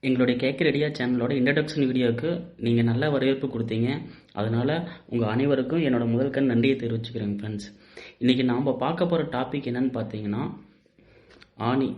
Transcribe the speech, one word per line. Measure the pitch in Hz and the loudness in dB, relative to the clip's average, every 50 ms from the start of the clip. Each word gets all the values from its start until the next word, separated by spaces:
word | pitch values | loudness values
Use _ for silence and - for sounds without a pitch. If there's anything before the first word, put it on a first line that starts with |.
| - | 0
எங்களுடைய | 135 131 123 127 123 123 - - | 0 2 2 2 2 2 0 0
கேக் | 131 143 - 170 | -2 0 2 2
ரெடியா | 156 135 143 147 151 147 - | 2 2 2 0 0 -2 -2
சேனலோட | 127 123 123 120 120 123 139 139 | -2 0 0 0 0 0 2 2
இன்ட்ரடக்ஷன் | 123 135 143 151 147 151 - 151 139 131 | 2 2 2 2 0 0 0 0 0 2
வீடியோக்கு | 123 127 123 120 117 117 117 160 175 175 - - - - - | 2 2 2 2 2 0 -2 -2 -4 -4 -6 -10 -12 -4 0
நீங்க | 117 117 117 117 117 | 2 4 4 4 4
நல்ல | 117 120 143 151 143 | 2 2 2 2 2
வரவேற்பு | 135 - 131 135 135 - 131 123 | 2 2 2 0 0 -2 -4 -4
கொடுத்தீங்க. | 117 113 113 117 110 117 123 139 151 170 - - - - _ - - | -4 -4 -2 0 0 0 0 -2 -4 -6 -10 -16 -20 -20 _ -6 -4
அதனால | 104 113 113 117 123 135 151 165 175 175 - - - - - | -2 0 0 0 0 0 0 -2 -4 -6 -12 -16 -14 -4 -2
உங்க | 120 113 107 107 | 0 0 2 2
அனைவருக்கும் | 120 135 143 143 131 127 123 151 170 160 | 2 2 2 2 2 0 0 0 0 2
என்னோட | 139 127 117 120 117 113 | 2 2 2 2 2 2
முதல் | 120 135 139 135 | 2 0 0 0
கண் | 135 139 131 120 | 0 2 2 4
நன்றியை | 117 120 135 135 131 117 | 4 4 4 2 2 0
தெரிவிச்சுக்கிறேங்க | 117 113 113 113 - - 117 107 101 101 101 | -4 -4 -4 -6 -6 -8 -6 -4 -4 -4 -4
ஃப்ரெண்ட்ஸ். | 104 107 107 104 101 - - - - - - - - - - _ 135 | -6 -8 -8 -8 -10 -12 -18 -20 -20 -20 -20 -20 -20 -20 -12 _ 2
இன்னைக்கு | 123 127 127 131 127 | 2 2 4 2 2
நாம | 123 120 - 139 127 - 123 | 2 0 0 0 -2 0 -2
பார்க்க | 139 165 170 185 170 175 | -2 0 0 0 0 2
போற | 160 151 147 - | 0 0 -2 -4
டாபிக் | 123 131 127 - 147 139 123 | -4 -4 -4 -4 -6 -4 -4
என்னன்னு | 120 123 131 131 123 | -2 -2 -2 -2 -2
பார்த்தீங்கன்னா, | 120 110 107 - 107 107 104 104 113 143 - - - - - _ _ _ _ _ _ - _ - - _ _ - - - _ _ - 107 117 | -4 -6 -6 -6 -8 -6 -4 -4 -4 -4 -6 -8 -12 -16 -20 _ _ _ _ _ _ -20 _ -20 -20 _ _ -20 -20 -20 _ _ -4 -2 0
ஆணி. | 127 135 135 110 101 | 2 2 0 -2 -4